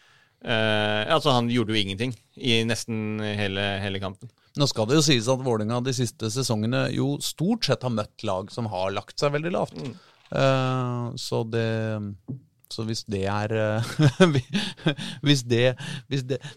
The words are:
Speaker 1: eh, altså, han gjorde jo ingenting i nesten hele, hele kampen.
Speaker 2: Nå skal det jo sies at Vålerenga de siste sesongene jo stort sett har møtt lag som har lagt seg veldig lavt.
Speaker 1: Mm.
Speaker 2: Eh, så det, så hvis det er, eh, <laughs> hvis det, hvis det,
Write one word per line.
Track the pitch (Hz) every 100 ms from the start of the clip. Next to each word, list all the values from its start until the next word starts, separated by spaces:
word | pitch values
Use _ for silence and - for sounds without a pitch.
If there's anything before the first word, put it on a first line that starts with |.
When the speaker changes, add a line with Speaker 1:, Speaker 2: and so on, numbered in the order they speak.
| _ _ _ _
Speaker 1:
eh, | - 110 110 107 107 107 107
altså, | 156 147
han | 123 117
gjorde | 120 107
jo | 110
ingenting | 98 95 127 117 _ -
i | 131 113
nesten | 113 110 - 110 107 107
hele, | 107 104 101 98 101 98
hele | 101 98
kampen. | 95 98 120 _ _ -
Speaker 2:
Nå | 143
skal | 110 110
det | 156
jo |
sies | 151 123 113
at | 131
Vålerenga | 131 110 107 123
de | 127
siste | 123 120 - 113
sesongene | 120 123 110 110 131 131
jo | 127 131 143
stort | - - 170 233
sett | - 123
har | 131
møtt | 110 104 -
lag | 107 95 104
som | - 113
har | 92 95
lagt | 98 - -
seg | 147
veldig | 147 165
lavt. | 180 - -
Speaker 1:
Mm. | 143 180 - _ -
Speaker 2:
Eh, | - 135 135 131 127 123 123 120 123
så | - 123 113
det, | 113 113 113 110 107 104 98 - 131 - _ -
så | -
hvis | 110 110 -
det | 98
er, | 95 104 107
eh, | 110 107 107 113 - 151 - 185 135 - 202
<laughs> | - - 165 143 - -
hvis | 143 143 120
det, | 117 127 123 - 135 -
hvis | 135 127
det, | 131 147